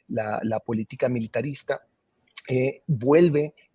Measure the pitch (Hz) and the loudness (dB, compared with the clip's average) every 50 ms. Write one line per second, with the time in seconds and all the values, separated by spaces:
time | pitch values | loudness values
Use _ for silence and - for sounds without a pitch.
0 | _ - - 113 107 107 107 117 113 110 110 110 - - 117 110 110 - - - | _ -8 -6 -4 -4 -4 -4 -4 -4 -2 -4 -4 -4 -4 -4 -4 -4 -6 -6 -2
1 | - 127 123 120 113 110 - 117 113 147 139 - - - 139 - _ _ _ _ | -2 -2 -2 -2 -4 -4 -4 -4 -4 -4 -8 -8 -6 -6 -6 -6 _ _ _ _
2 | _ _ _ _ _ _ - - - - 127 127 127 135 - - - - 151 110 | _ _ _ _ _ _ -18 -14 -6 -2 0 0 0 0 -2 -4 -4 -2 -2 0
3 | 117 135 147 165 175 170 143 147 151 151 - _ _ _ | 4 4 6 6 6 6 4 2 -2 -2 -6 _ _ _